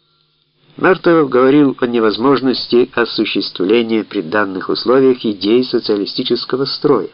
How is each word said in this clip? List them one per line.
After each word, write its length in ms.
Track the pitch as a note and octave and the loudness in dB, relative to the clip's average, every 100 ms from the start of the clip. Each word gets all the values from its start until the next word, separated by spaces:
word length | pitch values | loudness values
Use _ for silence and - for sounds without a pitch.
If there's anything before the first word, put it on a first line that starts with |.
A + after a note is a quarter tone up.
| _ _ _ _ _ _ _ - | _ _ _ _ _ _ _ -2
Мартов 520 | D#3+ F#3 F3 E3 C#3+ | 0 2 2 2 2
говорил 480 | B2 C3 D3 C#3 B2 | 2 4 4 4 0
о 80 | B2+ | -2
невозможности 1000 | A#2+ A2 G2+ B2+ C3 C3 A2+ - A#2+ B2+ | 0 0 0 0 2 0 -2 0 0 2
осуществления 1080 | - A#2 - G#2+ G#2 F#2+ - F#2 A#2 A2+ A2+ | -2 -4 -2 -2 -2 -6 -4 0 0 2 -2
при 180 | F#2+ G#2 | -2 -6
данных 460 | D#2+ G#2+ G2+ F#2 E2+ | -4 -4 -2 -6 -6
условиях 560 | F2 G#2 C3 C3 B2+ | -4 2 4 4 2
идей 400 | A#2 G2+ G2+ A#2+ | -2 -4 0 0
социалистического 1000 | B2+ A#2+ - G#2 F#2+ - B2+ A#2 - B2+ C#3 | 0 -4 -2 -4 -4 -6 -4 -4 -4 -4 -4
строя. 440 | - D3 B2+ E2+ | -2 0 0 -2